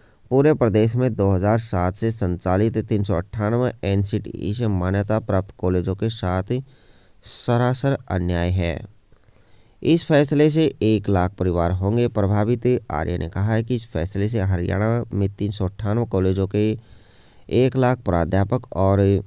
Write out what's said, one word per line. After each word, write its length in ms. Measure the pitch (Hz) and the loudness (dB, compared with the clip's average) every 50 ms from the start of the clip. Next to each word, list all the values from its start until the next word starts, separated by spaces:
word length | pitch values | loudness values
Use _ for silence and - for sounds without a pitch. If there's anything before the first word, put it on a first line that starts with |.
| - _ _ _ _ - | -20 _ _ _ _ -2
पूरे 240 | 123 135 139 151 151 | 2 4 4 4 4
प्रदेश 420 | - 131 113 95 107 110 113 110 | 4 2 2 4 4 2 2 2
में 200 | 120 127 127 104 | 0 0 0 0
दो 140 | - 98 98 | 0 2 2
हज़ार 260 | 98 90 95 104 110 117 | 2 2 2 2 2 2
सात 360 | 117 - - 90 87 90 92 | 0 0 -2 0 0 0 -2
से 180 | - 113 113 | -2 -2 -2
संचालित 640 | 113 - 101 90 87 85 - 92 92 98 107 113 - 110 | -2 -2 -2 -2 -2 -2 -2 0 0 2 2 0 0 -2
तीन 260 | 104 - 117 101 98 | -4 -2 -2 -2 0
सौ 120 | 98 92 | 0 -2
अट्ठानवे 580 | 82 90 - - 107 104 104 117 120 127 123 - - - | -2 -4 -6 -6 -4 -2 -2 0 0 0 -2 -4 -4 -4
एनसीटीई 680 | 98 98 101 101 98 - 104 98 - - - - 90 101 | -2 0 0 0 -2 -4 -6 -6 -8 -10 -8 -6 -6 -4
से 140 | 120 123 107 | -2 -2 -2
मान्यता 520 | 101 90 87 92 98 101 101 101 107 110 | -2 -2 0 0 0 0 0 0 -2 -2
प्राप्त 360 | 113 - 98 95 92 - - - | -2 0 -2 -2 -2 -4 -6 -4
कॉलेजों 380 | - 92 92 90 87 92 92 | -2 0 0 0 0 -2 -4
के 140 | 95 110 113 | -2 -2 -4
साथ 520 | 117 - - 90 90 92 95 101 123 127 131 - - - _ - - - _ _ - _ - | -4 -4 -4 -2 -2 -2 -2 -2 -4 -6 -6 -8 -16 -20 _ -20 -20 -20 _ _ -20 _ -12
सरासर 760 | - - - - - 120 120 123 123 131 - - 139 139 - - - | -8 -8 -6 -2 0 2 2 2 2 0 0 0 -2 -2 -2 -4 -4
अन्याय 420 | 92 90 87 90 90 85 87 87 | -4 -2 -2 0 0 0 0 0
है। 520 | 92 92 87 85 76 - - - - - _ _ - - _ _ - - - _ - - - _ _ - - | 0 0 0 -2 -2 -6 -10 -14 -20 -20 _ _ -20 -20 _ _ -20 -20 -20 _ -20 -20 -20 _ _ -4 0
इस 200 | - 160 170 - | 2 2 2 2
फैसले 440 | - 165 139 147 143 147 143 151 156 | 4 4 4 4 4 4 4 4 4
से 140 | 147 160 160 147 - - | 4 2 0 0 0 0
एक 280 | - 110 110 104 101 - | 0 2 2 2 2 2
लाख 220 | 101 92 90 92 | 2 2 2 0
परिवार 400 | 98 - 92 92 85 87 85 85 | -2 -2 -2 0 0 2 0 0
होंगे 360 | 90 90 92 98 110 120 120 120 | 0 0 0 0 0 0 0 0
प्रभावित। 760 | 117 107 101 95 107 104 104 110 123 117 - 123 127 - - - | 0 0 0 2 2 2 0 0 0 0 0 0 0 0 -2 -4
आर्य 260 | - 76 80 - 87 87 | -6 -4 -4 -2 -4 -4
ने 120 | 85 82 | -4 -6
कहा 240 | - 95 98 107 113 | -4 -4 -2 0 0
है 100 | 110 117 | 0 -2
कि 120 | 117 127 | -2 -4
इस 100 | 117 113 - | -6 -6 -6
फैसले 420 | - 80 82 92 - 98 101 107 | -6 -4 -4 -4 -4 -4 -4 -2
से 120 | 120 110 | -2 -2
हरियाणा 640 | 95 98 92 87 90 95 95 95 107 110 117 120 113 110 104 | -2 0 -2 -2 -2 -2 -2 -2 0 0 0 -2 -4 -4 -4
में 160 | 98 101 95 | -2 -2 -2
तीन 220 | 98 - 104 101 | -2 -4 -6 -6
सौ 140 | 107 - 95 | -4 -4 -4
अट्ठानवे 400 | 92 - - 110 101 104 120 120 | -4 -4 -4 -4 -4 -2 -2 -2
कॉलेजों 420 | - - 95 92 92 92 95 95 95 | -2 0 0 2 2 0 0 -2 -2
के 300 | 98 104 107 107 110 110 - - - - - - - - - - - - - - | 0 0 0 0 -2 -4 -8 -16 -20 -20 -20 -20 -20 -20 -20 -20 -20 -20 -10 -2
एक 260 | - 113 127 127 127 | 0 2 2 2 2
लाख 240 | 131 127 123 127 123 | 2 2 2 2 0
प्राध्यापक 760 | - - 87 85 82 80 92 95 98 98 - - - - - | 0 0 0 2 2 2 2 0 2 2 0 -4 -4 -4 -4
और 500 | 87 95 95 98 101 101 98 101 92 - | 0 2 2 4 4 4 4 2 2 -2